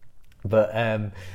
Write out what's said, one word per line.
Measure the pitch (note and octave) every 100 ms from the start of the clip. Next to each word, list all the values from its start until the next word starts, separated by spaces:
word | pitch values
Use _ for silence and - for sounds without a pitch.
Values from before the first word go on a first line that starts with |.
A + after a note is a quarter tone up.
| - - - -
But, | G2+ A2 G#2+ A2
um, | A#2 A2 G#2 - -